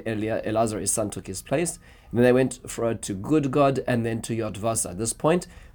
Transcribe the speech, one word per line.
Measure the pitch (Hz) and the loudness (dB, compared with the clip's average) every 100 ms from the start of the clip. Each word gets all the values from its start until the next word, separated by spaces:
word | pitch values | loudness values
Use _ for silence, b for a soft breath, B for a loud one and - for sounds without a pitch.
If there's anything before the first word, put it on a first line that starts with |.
| 113 | -4
Elia-, | 107 107 110 | -2 -2 -2
Elazar, | 107 110 117 104 | 0 0 0 0
his | 98 | -2
son, | - 104 | -2 -4
took | 95 - | -6 -10
his | 92 | -12
place. | - 143 170 - b b b | -4 -2 -2 -6 b b b
And | 110 | 4
then | |
they | 123 | 6
went | 127 127 - - | 6 4 -2 -10
for, | - 117 110 | -4 -2 -2
to | - 95 | -6 -6
Gudgod | 113 156 139 143 139 123 127 | 0 0 2 4 4 2 0
and | 120 | 0
then | 113 113 | 0 -4
to | - 113 | -4 -4
Yotvath. | 107 95 113 110 82 | -4 -4 -2 -2 -4
At | 90 | -4
this | 117 | -6
point, | - 151 175 - B B | 0 2 2 -2 B B